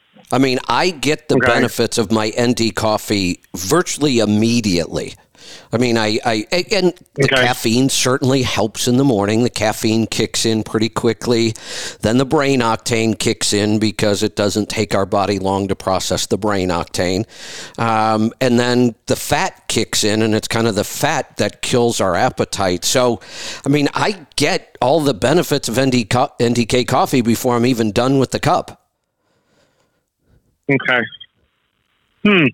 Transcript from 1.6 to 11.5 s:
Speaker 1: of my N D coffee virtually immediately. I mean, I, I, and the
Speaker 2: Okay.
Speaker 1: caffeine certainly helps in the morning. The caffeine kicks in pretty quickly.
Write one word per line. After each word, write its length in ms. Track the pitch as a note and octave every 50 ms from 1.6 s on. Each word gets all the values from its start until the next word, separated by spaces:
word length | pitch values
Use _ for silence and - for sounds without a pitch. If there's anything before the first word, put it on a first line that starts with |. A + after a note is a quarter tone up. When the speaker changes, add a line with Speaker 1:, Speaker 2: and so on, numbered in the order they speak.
| B2+ A2+ - - A2+ - - A#2+
Speaker 1:
of 120 | A2 F#2
my 180 | A2+ A2 G#2+ A2
N 240 | - B2 B2 A#2+ A#2
D 180 | A2+ A2+ A2
coffee 680 | - - A2+ G#2+ G#2+ G#2 - - G#2+ G2 F#2+ F2 E2+ - _ _ -
virtually 640 | D#2+ F2+ F#2+ C#3+ F3 - - - - C#3+ D3 B2
immediately. 960 | A2+ G#2+ G#2 G#2+ G#2+ A2 A#2 A#2+ A#2+ G#2+ G2+ E2+ E2+ D#2+ - E2 C#2+ A1+ - - - _ _ _ - - - - - - - A2+
I 40 |
mean, 200 | A2+ B2+ A#2+ A2+
I, 220 | A2+ G#2+ G#2+ G#2+ A#2 -
I, 200 | A#2+ A2+ G#2+ G#2+ - F#3 F3+ F3+ -
and 220 | A3 F#3 F3+ F3 - - - _ -
the 100 | - C#3
Speaker 2:
Okay. 100 | B2+ C3+
Speaker 1:
caffeine 540 | B2+ B2 A#2+ B2+ - - A2+ A2+ B2+ C3+ C3+
certainly 540 | - - - B2+ C3 - C#3 B2+ C3+ C3+ C3
helps 440 | - - - G#2+ G#2+ - - -
in 80 | B2+ B2
the 80 | C3 C#3+
morning. 400 | C#3 A2+ G2 G2+ G2+ A2 A2+ B2
The 60 | A2+
caffeine 580 | - - G#2 G#2+ G#2 - - A2 A2 A2+ A2
kicks 380 | - - - A2 - - - -
in 180 | A2+ A2 A2 G#2
pretty 240 | - - G#2+ A2
quickly. 680 | A2+ - - - A#2 A2 - - B2 A#2+ A2+ A2+ A2+